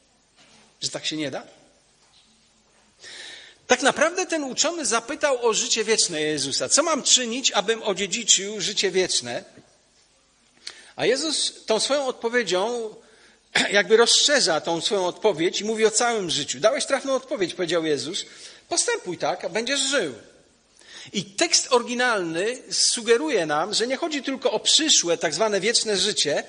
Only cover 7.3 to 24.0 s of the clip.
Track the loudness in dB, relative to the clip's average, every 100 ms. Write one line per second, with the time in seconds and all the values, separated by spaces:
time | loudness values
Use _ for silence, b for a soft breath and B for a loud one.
7.3 | -2 0 0 0 -2 -2 -4 -2 -2 2
8.3 | 2 0 -6 -6 -2 0 0 0 -2 -4
9.3 | -8 -10 -20 -20 _ _ _ _ _ _
10.3 | _ _ _ B B B B 0 0 0
11.3 | -2 -4 -4 -2 0 2 0 -2 -4 -2
12.3 | 0 0 0 0 -4 -8 -12 b b b
13.3 | b _ 0 4 2 6 6 6 4 4
14.3 | 4 2 0 0 -2 0 0 -2 0 0
15.3 | 2 0 -2 -4 2 2 4 0 0 -2
16.3 | -2 -4 0 2 2 -2 -2 0 -4 -2
17.3 | -4 -2 -2 -2 0 0 -2 -2 -8 -10
18.3 | B B B B -2 0 -2 -4 -4 -2
19.3 | -2 -4 -4 -2 -2 0 0 -2 -6 -16
20.3 | -20 _ _ _ _ B B B -8 -4
21.3 | -2 2 0 2 0 2 0 0 0 -2
22.3 | -2 -4 -4 -6 -2 0 0 4 4 4
23.3 | 0 2 0 0 -2 -2 -2